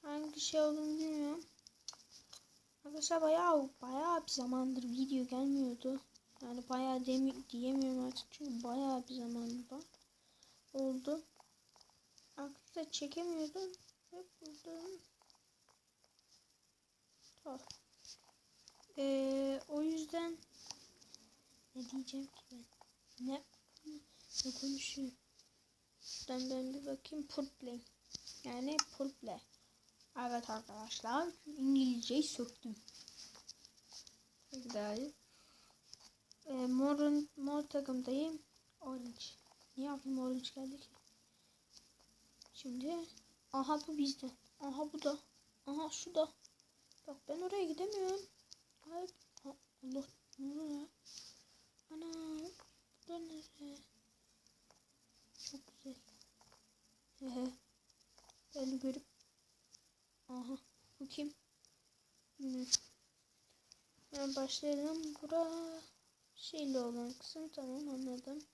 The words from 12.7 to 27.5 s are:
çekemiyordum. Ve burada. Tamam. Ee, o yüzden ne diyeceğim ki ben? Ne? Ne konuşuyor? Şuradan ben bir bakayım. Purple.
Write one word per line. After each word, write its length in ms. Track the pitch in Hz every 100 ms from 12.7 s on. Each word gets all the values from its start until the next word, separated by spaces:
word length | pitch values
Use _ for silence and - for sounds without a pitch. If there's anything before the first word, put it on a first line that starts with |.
| - 311
çekemiyordum. 800 | - 285 330 349 330 302 359 381 370 - _ _
Ve 100 | 349 359 _
burada. 400 | 311 294 339 330 349 381 - _ - - _ _ _ _ _ _ _ _ _ - _ _ _ _ _ _ _ _ - -
Tamam. 160 | 311 262 - - - - - - - _ _ _ - - - -
Ee, 640 | 277 269 269 269 269 269 -
o 140 | 294
yüzden 560 | 311 320 311 330 339 330 - - - - - - - - - - _ - _ 254
ne 140 | 247
diyeceğim 360 | 262 254 269 277
ki 180 | - -
ben? 140 | 247 233 - - _ _ - 254
Ne? 160 | 277 285 - _ - 311 302 - - - - 262
Ne 60 |
konuşuyor? 600 | 254 269 269 - 285 262 247 _ - - _ _ _ _ _
Şuradan 480 | - - - 254 254
ben 240 | 262 254
bir 120 | 269 277
bakayım. 420 | 269 - 311 285
Purple. 520 | - 277